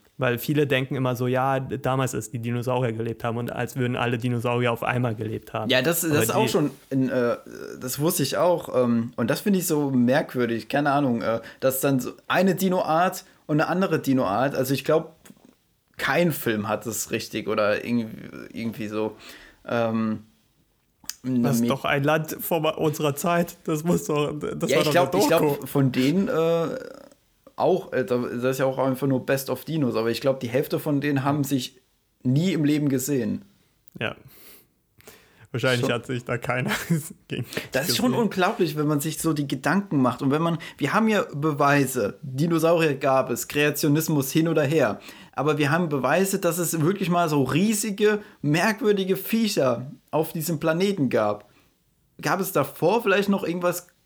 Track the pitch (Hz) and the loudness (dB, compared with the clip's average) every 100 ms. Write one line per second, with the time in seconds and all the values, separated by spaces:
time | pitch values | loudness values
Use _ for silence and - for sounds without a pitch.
0 | _ - 127 120 - 147 143 131 135 139 | _ -4 -2 0 0 0 2 0 0 -2
1 | 131 120 123 127 135 135 131 117 127 131 | -2 0 0 0 0 0 -2 -4 -2 0
2 | 131 131 - 120 117 120 120 127 127 113 | 0 -2 -6 -6 -4 -4 -2 0 0 -2
3 | 117 113 120 117 120 - 117 135 123 123 | -6 -4 -4 -4 -4 -6 -6 -2 -2 0
4 | 120 123 123 120 123 120 123 117 - 123 | -2 -2 -2 -2 0 0 0 0 0 0
5 | 123 110 110 110 - 113 113 127 143 170 | 0 -2 -6 -8 -8 -6 0 2 2 0
6 | 165 147 113 190 127 185 143 - - 135 | 0 2 2 2 2 2 0 -2 -4 0
7 | 131 127 120 - - - - - 127 131 | 0 2 0 -2 -6 -14 -14 -10 -8 -2
8 | 156 175 139 98 170 170 - 127 120 117 | -2 0 0 2 2 2 0 0 2 2
9 | 117 - 117 147 208 190 165 151 139 131 | -2 -2 -2 0 2 2 2 0 2 4
10 | 120 143 160 127 120 117 - 139 147 139 | 4 4 0 -2 -2 -2 -2 -2 0 2
11 | 139 117 107 113 - - 131 127 143 135 | 2 0 -2 -2 -6 -4 -2 0 0 0
12 | - - - 139 190 190 190 185 - 160 | -2 -8 -2 2 2 2 2 0 0 2
13 | 185 180 - _ - 151 160 170 190 151 | 0 -2 -12 _ -2 0 0 0 0 0
14 | 131 131 92 104 139 - 131 139 - 156 | 0 0 2 0 0 0 0 0 2 0
15 | 160 - - - - _ _ _ _ - | 0 -12 -20 -20 -20 _ _ _ _ -6
16 | - 143 175 135 120 107 107 107 120 107 | -2 2 2 0 -2 -2 -2 -4 -4 -8
17 | - 110 - 113 98 107 104 104 - 120 | -4 -6 -6 -8 -4 0 0 0 -2 -2
18 | 110 - - - - - 113 104 107 107 | -4 -10 -16 -16 -14 -8 -8 -6 -6 -4
19 | 107 - - - - - - 120 117 113 | -4 -6 -16 -20 -20 -16 -6 -2 0 0
20 | 110 107 - _ _ _ _ _ _ _ | -2 -4 -10 _ _ _ _ _ _ _
21 | - - 127 127 120 117 120 139 - 143 | -16 -10 -4 0 0 2 0 0 0 0
22 | 143 160 160 - - 170 156 - 156 147 | 2 0 -2 -8 -2 0 0 0 -2 0
23 | 151 139 180 170 170 - - 156 165 170 | -2 0 0 0 0 -4 -4 -2 0 0
24 | - 147 147 147 - 151 165 147 156 165 | 0 0 0 -4 -6 -4 0 2 4 4
25 | 180 185 247 165 147 139 - 143 135 123 | 4 4 4 4 4 0 0 2 4 4
26 | 131 180 202 160 165 165 156 - - - | 2 2 2 2 2 2 0 -4 -10 -16
27 | - _ _ _ _ - 143 180 - 127 | -20 _ _ _ _ 0 2 2 0 -2
28 | 123 123 120 120 127 135 135 131 131 127 | 0 0 -2 -2 -2 0 0 0 0 0
29 | 139 131 - 135 - 127 - 160 127 110 | 0 0 0 -2 -2 -6 -4 -2 0 0
30 | 113 113 139 135 117 127 151 - 151 139 | 0 0 0 -2 0 -2 0 -2 0 0
31 | 147 139 135 147 135 135 - - _ _ | 0 0 0 0 0 -2 -4 -12 _ _
32 | _ _ 127 135 185 165 143 151 147 131 | _ _ 0 2 2 2 2 2 0 0
33 | 147 139 107 98 - _ _ _ _ - | 0 -2 -2 -4 -8 _ _ _ _ -8
34 | 113 - - - - - _ _ _ _ | -8 -8 -16 -20 -20 -20 _ _ _ _
35 | - - _ _ - 123 131 123 131 117 | -20 -20 _ _ -10 -2 0 2 2 -2
36 | - 123 - 120 - 123 202 107 - 165 | -4 -8 -4 -6 -2 -2 -2 -4 -2 -4
37 | - - - - 120 - - 131 151 120 | -4 -14 -10 -8 -8 -8 -4 -2 -2 0
38 | 247 226 214 190 185 185 170 151 151 147 | 0 0 0 0 0 2 -2 0 0 0
39 | 156 156 160 151 139 135 143 185 196 147 | -2 -4 -2 -2 -2 -2 0 0 0 2
40 | 127 117 139 151 165 165 - - 139 196 | 2 0 0 0 0 -2 -6 -6 -2 2
41 | 220 202 - 147 156 143 139 143 135 123 | 2 2 0 -2 -2 2 4 4 4 0
42 | 101 - 135 131 170 165 160 170 160 135 | -2 -4 -8 -2 0 2 4 4 4 2
43 | 139 135 123 120 - 143 147 143 156 147 | 2 2 2 -2 -4 0 2 2 2 2
44 | 156 147 127 160 165 156 143 160 117 101 | 2 0 0 2 2 2 2 2 2 0
45 | - - - - 143 147 143 165 170 143 | -10 -20 -12 -4 0 2 2 2 0 0
46 | 127 165 190 196 170 165 165 160 151 202 | 2 2 2 0 0 0 -2 0 0 0
47 | 175 175 170 147 123 135 208 214 226 202 | 0 2 2 2 2 2 2 0 -2 0
48 | 214 208 - - 147 156 190 208 208 202 | 2 2 -2 -6 0 2 2 2 2 2
49 | 190 185 - 220 214 175 131 120 131 - | 0 -2 -2 0 0 2 2 0 -4 -14
50 | _ 151 156 170 156 156 160 165 202 196 | _ -2 -2 -4 -4 -2 0 2 0 0
51 | 127 117 104 104 - _ _ _ _ _ | 0 2 0 -2 -8 _ _ _ _ _
52 | _ - 151 175 190 156 135 - 160 226 | _ -8 -2 -2 0 0 -2 0 2 2
53 | 226 196 202 196 - 175 175 170 - _ | 2 2 2 0 -2 -2 -2 -2 -8 _